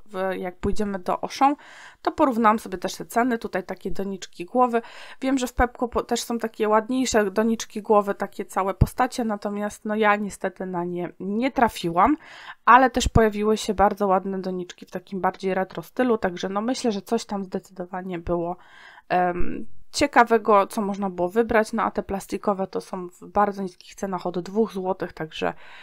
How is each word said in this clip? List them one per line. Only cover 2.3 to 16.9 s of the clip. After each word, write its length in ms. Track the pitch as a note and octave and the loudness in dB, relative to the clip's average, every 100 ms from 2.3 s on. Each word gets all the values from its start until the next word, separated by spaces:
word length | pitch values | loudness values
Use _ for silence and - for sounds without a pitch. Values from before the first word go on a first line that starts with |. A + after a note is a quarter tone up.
| A3+ A3 A3 | 4 4 2
sobie 200 | G3+ F#3 | -2 -8
też 160 | F#3+ | -6
te 120 | - E3 | -8 -4
ceny. 320 | A#3 B3 A3+ | 0 0 0
Tutaj 240 | G#3 F#3 | -4 -6
takie 260 | F#3 F#3+ G3 | -6 -8 -4
doniczki 540 | - G3 F#3+ - - | -2 -4 -8 -12 -14
głowy. 380 | F3 B3+ B3 A#3 - - - - | -4 2 2 2 -4 -14 -18 -6
Wiem, 180 | C4 C4+ | -2 0
że 80 | B3 | 0
w 60 | |
Pepco 360 | - - - A#3+ | 0 0 0 -4
po-, 140 | - | -2
też 180 | - A#3 | -2 -4
są 180 | - A#3 | -2 -4
takie 300 | A3+ - G#3+ | -4 -2 2
ładniejsze 640 | G#3+ G#3+ B3+ B3 A3 G3+ | 2 2 -2 2 2 2
doniczki 520 | G3 A3+ A3+ - A3 | 2 0 0 -4 -6
głowy, 320 | G3+ G#3 G3+ | 2 4 4
takie 300 | G3 G3 - | -2 -6 -8
całe 300 | F#3+ G3+ F#3+ | -6 -2 0
postacie, 500 | F#3 - - B3+ - | 2 2 2 -2 0
natomiast 600 | A3+ G#3 G#3 G3+ G#3 - | -4 -4 -4 -4 -6 -6
no, 100 | G#3+ | -4
ja 220 | G#3+ G#3 G#3 | 2 4 2
niestety 500 | G3+ - F#3+ - F#3 | 0 -6 -8 -6 -6
na 180 | F3 | -4
nie 280 | F3 F3 F3+ - | -4 -4 -6 -8
nie 300 | F#3 G#3 C4+ | -6 -2 -2
trafiłam, 680 | - A3+ - E3+ E3 A3 D4+ - - - - | 2 0 0 -4 2 2 2 -6 -20 -20 -2
ale 260 | - B3 C4 | 6 8 8
też 180 | B3+ - | 2 2
pojawiły 480 | A#3 A3 G#3 G#3 G#3+ | 4 4 2 0 0
się 180 | - | 0
bardzo 320 | F#3+ G3+ G3+ G3+ | 2 2 2 2
ładne 340 | F#3 G3 F#3+ | 2 0 -6
doniczki 460 | F#3 F#3 F3+ - - | -6 -6 -8 -14 -14
w 40 | |
takim 300 | - - F#3+ | -14 -10 -2
bardziej 340 | F#3 F#3 F#3+ | -2 -2 -2
retro 280 | F#3 F#3 - | -2 -4 -6
stylu, 360 | - - B3+ A3 | -8 -2 0 2
także 300 | F#3+ F3 F#3+ | 0 -4 -4
no, 120 | G3 | -4
myślę, 320 | A3+ C4 B3 | -2 -2 -2